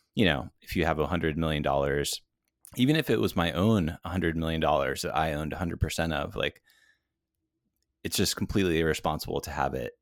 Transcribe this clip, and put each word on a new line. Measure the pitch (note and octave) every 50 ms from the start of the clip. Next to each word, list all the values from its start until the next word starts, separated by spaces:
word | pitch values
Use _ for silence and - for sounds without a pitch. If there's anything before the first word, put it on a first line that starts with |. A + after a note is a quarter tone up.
| _ _ _
you | - A2+
know, | F2 D2+ C2 - - - _
if | - - - F#2+
you | E2
have | D#2+ D#2+ D2+
a | D2 D2+
hundred | F2 E2+ E2 D#2+ D2+ D#2
million | E2 D#2+ D#2 D2
dollars, | C#2+ C#2 C#2 C#2 C#2 C#2 C#2 D2 C#2+ - - - - _ _ _ _ _ _ _ - - - -
even | B2 C3+ D#3 D#3+
if | D3 -
it | B2 A2
was | A2 F#2 - F#2+
my | E2+ E2+ -
own | E2 F#2+ A2 A2+ G#2 E2 D#2 E2 - -
hundred | E2+ E2+ F#2 F2+ E2 D#2+
million | E2 D#2+ D#2+ E2 D#2+
dollars | D2+ D2 D2+ D2 C#2 C2+ C2+ C2+ -
that | E2+ -
I | - D#2+ D#2+ D2+
owned | D2 D#2 D2+ C#2+
a | D2+
hundred | F2+ E2+ E2+ F2+
percent | - - - - E2 E2
of, | D#2 C#2+ C#2+ - G2
like, | - - D2 - - _ _ _ _ _ _ _ _ _ _ _ _ _ _ _ _ _ _ _ _ _ _ _ _ _ _ _ _ -
it's | - - -
just | G2 - -
completely | - G#2+ - - A2 F#2+ F2+ D#2+ D#2+
irresponsible | E2 D#2+ D#2 - - E2 D2+ D2+ - - - C#2+
to | - D#2+
have | D2+ D2+ C2+ C#2 C2+
it | C2 B1 A1+ - _